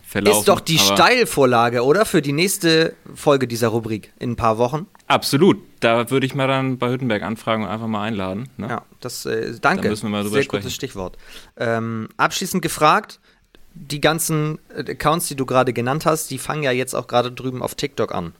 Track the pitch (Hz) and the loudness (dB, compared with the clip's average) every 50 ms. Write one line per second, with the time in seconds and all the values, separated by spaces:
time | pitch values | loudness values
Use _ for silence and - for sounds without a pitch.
0 | - - - 104 95 104 104 107 101 202 185 - - - 165 151 - 98 98 98 | -14 -6 -4 0 4 4 4 4 4 4 2 2 2 0 2 2 4 4 4 6
1 | 170 185 240 254 226 - - - 139 127 123 117 117 120 117 123 120 135 151 190 | 6 6 6 4 2 2 2 4 4 6 6 4 4 4 2 2 2 4 4 4
2 | 220 - - 175 139 143 139 151 175 208 196 - - 165 160 160 160 165 - - | 4 2 2 0 0 2 0 0 0 0 0 0 2 2 4 4 2 2 -2 -8
3 | - - - - - 156 143 135 127 120 120 110 120 113 107 120 110 107 110 107 | -18 -20 -12 -2 2 4 4 4 4 0 -2 0 0 0 0 0 -2 -2 -6 -8
4 | - - _ - - 127 117 - 117 113 110 107 123 120 135 156 - - _ - | -8 -12 _ -8 -6 -6 -4 0 2 2 2 2 2 0 0 -4 -8 -8 _ -10
5 | _ - 143 123 - - - 151 170 202 160 - - - - - - 117 113 117 | _ 2 2 2 2 2 2 4 6 6 6 4 0 -18 -10 -2 2 2 2 2
6 | 117 113 131 135 127 131 - 143 135 135 135 135 131 131 131 123 123 123 127 127 | 2 0 0 0 0 0 -2 -2 -2 0 0 0 0 -2 -2 -2 -2 -2 -2 -2
7 | 131 123 110 101 87 90 113 110 - - 113 110 110 90 95 113 113 113 110 104 | -2 -2 -2 -2 -2 -4 -8 -6 -4 -2 -2 -2 -2 -4 -6 -6 -6 -4 -4 -4
8 | 104 110 113 98 95 92 92 101 127 131 _ - 95 117 120 - - _ _ _ | -4 -4 -4 -4 -4 -6 -6 -8 -10 -12 _ -12 -10 -8 -8 -10 -10 _ _ _
9 | - 123 - - - - 113 110 - - 117 117 - 143 180 - - 107 107 107 | -14 -12 -12 -10 -6 -4 -4 -4 -4 -6 -6 -2 0 0 0 0 0 -2 -2 -2
10 | 110 107 104 104 101 104 104 139 139 - - 104 95 - - - - 127 - 98 | -4 -4 -4 -2 -2 0 0 0 0 0 -2 -6 -4 -6 -10 -8 -10 -10 -8 -8
11 | 92 90 - - - - - - - - _ - 123 117 113 113 113 113 113 113 | -10 -10 -10 -14 -20 -20 -20 -20 -20 -18 _ -6 -4 -2 -2 -2 -2 -4 -6 -6
12 | 110 113 - - 135 147 - - 196 175 - 185 156 151 - - 151 151 170 208 | -8 -8 -4 -2 -2 0 0 -2 -6 -4 -4 -4 -4 -4 -2 2 4 4 4 4
13 | 220 - - _ _ _ _ _ _ _ _ - - - - - - 139 143 147 | 2 -4 -16 _ _ _ _ _ _ _ _ -20 -20 -20 -20 -18 -12 -10 -6 0
14 | - 151 156 165 - - 160 156 151 151 156 - _ _ - - 131 - 143 120 | 0 0 0 0 -2 -2 -2 -2 -2 -2 -4 -8 _ _ -12 -12 -8 -8 -6 -2
15 | - 151 156 - - - 147 135 131 123 127 131 127 127 120 123 120 123 135 156 | 0 0 0 0 -2 -4 -6 -6 -4 0 2 2 2 2 0 -2 -2 -2 -2 -2
16 | - 165 160 151 - - 135 127 - - 143 151 151 135 123 123 127 123 - - | 0 0 0 0 -2 -6 -10 -10 -6 -6 -6 -4 -2 -2 0 -2 -2 -4 -4 -6
17 | 123 - 117 120 120 123 123 123 127 131 127 123 - - - - - 143 - - | -4 0 0 0 0 0 -2 -8 -8 -8 -6 -6 -6 -6 -6 -6 -8 -8 -4 -4
18 | 113 - - 98 90 82 - _ | -4 -4 -4 -6 -6 -8 -10 _